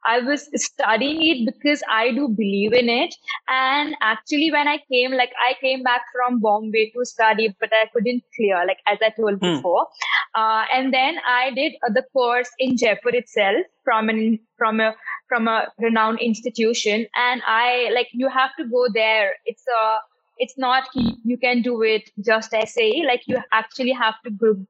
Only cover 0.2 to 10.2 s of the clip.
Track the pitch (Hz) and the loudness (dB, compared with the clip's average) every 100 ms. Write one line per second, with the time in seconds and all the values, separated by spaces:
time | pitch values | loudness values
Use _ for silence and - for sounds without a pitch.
0.2 | 247 285 - 269 - _ 240 220 269 320 | 0 -4 -4 -6 -6 _ 0 0 0 0
1.2 | 320 285 226 - 294 294 - 220 233 240 | 0 0 -2 -2 0 0 0 0 0 0
2.2 | 285 208 208 196 208 240 240 233 349 - | -2 0 0 0 2 2 2 0 -2 -6
3.2 | - - - 262 262 277 302 302 214 220 | -12 -12 -4 -2 0 0 -2 -2 -2 -2
4.2 | - 302 320 294 294 302 _ 254 254 262 | -2 0 0 2 0 -2 _ 0 0 0
5.2 | 247 - 240 262 269 262 254 247 - 247 | -2 0 -2 0 -2 -2 0 0 -2 -4
6.2 | 247 247 214 208 220 220 220 233 247 - | -2 0 2 0 0 0 0 -2 -6 2
7.2 | 220 214 220 196 220 220 220 240 220 247 | 2 4 0 -2 0 2 2 0 -2 -2
8.2 | - - 214 185 180 190 - 208 220 220 | -6 -2 0 2 0 -2 -2 0 0 0
9.2 | 220 196 185 156 180 185 330 - - - | -2 0 0 0 0 0 0 -6 -4 -4